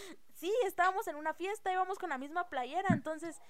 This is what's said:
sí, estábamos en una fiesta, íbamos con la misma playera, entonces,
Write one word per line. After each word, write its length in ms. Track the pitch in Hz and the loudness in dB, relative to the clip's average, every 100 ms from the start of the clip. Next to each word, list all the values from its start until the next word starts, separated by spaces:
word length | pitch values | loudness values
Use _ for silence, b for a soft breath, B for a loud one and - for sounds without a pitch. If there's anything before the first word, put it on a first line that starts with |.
| 392 302 - | -12 -14 -16
sí, 180 | - 330 453 403 | -6 0 2 2
estábamos 400 | - 359 381 427 | 6 4 4 0
en 80 | 294 | -2
una 180 | 311 | -2
fiesta, 380 | 311 359 427 392 | -2 -2 -2 0
íbamos 260 | 370 370 381 | 2 2 0
con 120 | 370 | -2
la 80 | 269 | -4
misma 300 | 277 330 349 | -4 -4 -2
playera, 400 | 269 247 320 392 | -2 -2 0 4
entonces, 440 | - 302 311 330 302 B | 2 2 -6 -6 -10 B